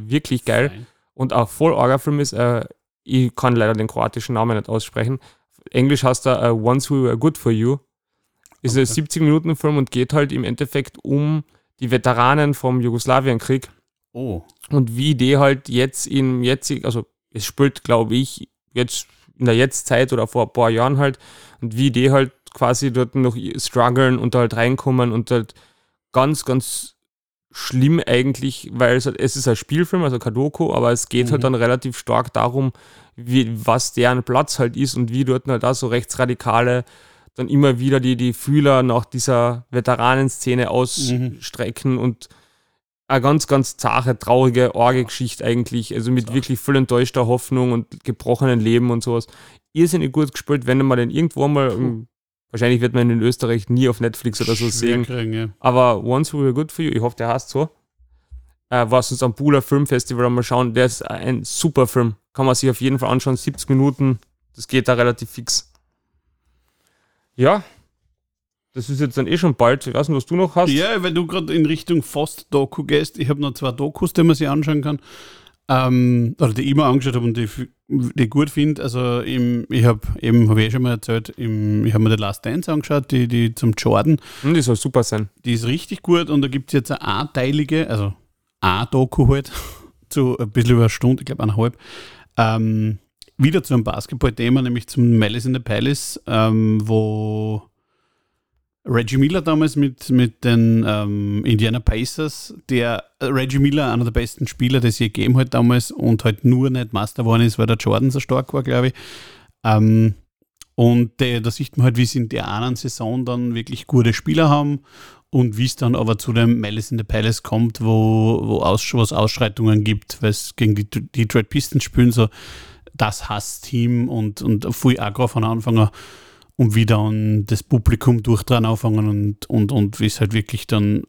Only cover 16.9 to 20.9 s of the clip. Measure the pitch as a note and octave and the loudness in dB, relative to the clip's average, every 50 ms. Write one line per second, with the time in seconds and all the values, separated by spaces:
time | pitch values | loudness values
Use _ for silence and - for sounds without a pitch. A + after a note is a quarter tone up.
16.9 | G#2+ A2+ - - _ _ _ _ _ A#2 G2+ - - - C#3 C#3 - - _ - | -4 -4 -6 -8 _ _ _ _ _ -10 -10 -10 -2 0 0 0 0 -4 _ 0
17.9 | B2 A#2 A2+ A2+ A2 B2 C3+ - - - - _ _ _ _ _ _ A#2+ B2 A#2+ | 0 0 2 0 0 -2 -2 -2 -6 -16 -18 _ _ _ _ _ _ -4 -4 -4
18.9 | - - - _ _ _ _ _ _ _ B2+ A#2+ A2+ A2+ B2+ C#3 - - - - | -4 -10 -10 _ _ _ _ _ _ _ 0 2 4 4 2 2 0 -6 -4 0
19.9 | C3 A#2+ C3 C3 - A#2 A2+ A2+ - B2+ A2+ G#2+ _ A#2+ A#2+ A2+ A2+ A2+ A#2 C3 | 2 2 2 2 0 -2 -2 -2 0 -2 -2 -2 _ 0 2 2 2 2 0 0